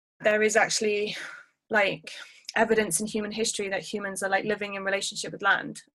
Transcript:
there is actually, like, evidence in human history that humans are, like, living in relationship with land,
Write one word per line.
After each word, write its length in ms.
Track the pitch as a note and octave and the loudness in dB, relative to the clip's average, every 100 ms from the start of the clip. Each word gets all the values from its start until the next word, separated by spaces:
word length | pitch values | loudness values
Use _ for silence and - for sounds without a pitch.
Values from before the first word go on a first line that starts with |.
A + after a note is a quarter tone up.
| _ _ | _ _
there 200 | G#3+ G#3+ | 2 4
is 140 | G#3+ G#3+ | 4 4
actually, 600 | G3 - G#3+ G#3 G#3 - - - - _ _ | 4 2 0 0 -2 -6 -10 -14 -20 _ _
like, 420 | G#2 G2 - - - - - - - | 2 2 0 -10 -16 -16 -16 -6 0
evidence 440 | A3+ A3 G#3 - | 4 4 2 0
in 60 | G#3+ | -2
human 260 | A3 G#3 | -4 -4
history 380 | G#3+ A3 - G3+ | -2 -2 -2 -2
that 140 | F#3+ | -4
humans 400 | F3+ G#3 G3 F#3+ | -4 -6 -6 -4
are, 60 | G3 | 0
like, 160 | G3 G#3+ | 2 2
living 300 | G#3 G3+ G3 | -2 -2 -4
in 80 | |
relationship 480 | G3 G3 G3+ G#3+ F#3 | -2 -2 -2 -6 -8
with 120 | E3 | -2
land, 380 | G3 F#3 - - - | 2 2 0 -12 -16